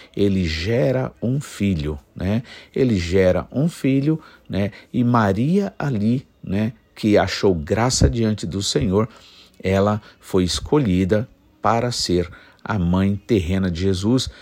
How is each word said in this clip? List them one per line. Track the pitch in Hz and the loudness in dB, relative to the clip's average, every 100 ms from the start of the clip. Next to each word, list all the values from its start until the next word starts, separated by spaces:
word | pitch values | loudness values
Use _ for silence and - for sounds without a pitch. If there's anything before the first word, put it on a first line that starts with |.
| - - | -10 -2
Ele | 101 95 87 | 0 2 0
gera | 80 85 117 143 127 127 - | -2 -2 0 0 0 -4 -6
um | 113 135 | -4 -4
filho, | - - 101 85 73 76 - - | -6 -4 -2 -2 -4 -8 -12 -8
né? | 90 110 - - - | -4 -2 -4 -14 -8
Ele | - 131 101 | -2 0 0
gera | 85 95 92 90 80 | 0 2 4 2 -2
um | - 165 | -2 -2
filho, | - - 135 143 156 - - - | 0 0 0 0 -2 -4 -20 -8
né? | 98 101 - - | -4 -4 -6 -6
E | - | -2
Maria | 120 120 104 98 135 190 196 - | 2 2 2 2 0 0 -2 -4
ali, | 147 113 107 131 - _ | -4 -2 0 -2 -4 _
né, | - 95 110 - _ | -6 -2 -2 -6 _
que | - 110 101 | -4 2 4
achou | 95 - 104 | 4 2 2
graça | 87 73 101 123 - 127 | 2 0 0 0 2 2
diante | 120 110 107 92 | 2 0 -2 -4
do | 98 | -6
Senhor, | 101 151 113 95 113 - - - - - | -2 -2 0 0 -2 -6 -20 -20 -20 -8
ela | 95 98 101 107 - - | -2 2 2 0 -6 -20
foi | - 95 | -4 0
escolhida | 90 - - 151 123 90 92 107 123 _ _ _ | 0 -2 0 0 2 2 2 0 -2 _ _ _
para | 104 113 123 | 0 0 0
ser | 120 - 87 85 - - _ | -4 -2 0 -2 -8 -20 _
a | - 104 | -6 -2
mãe | 85 92 98 | 0 2 2
terrena | 101 - 110 80 95 95 | 0 0 0 0 0 -2
de | 82 | -2
Jesus | 98 92 101 127 - - | -2 0 0 0 -2 -12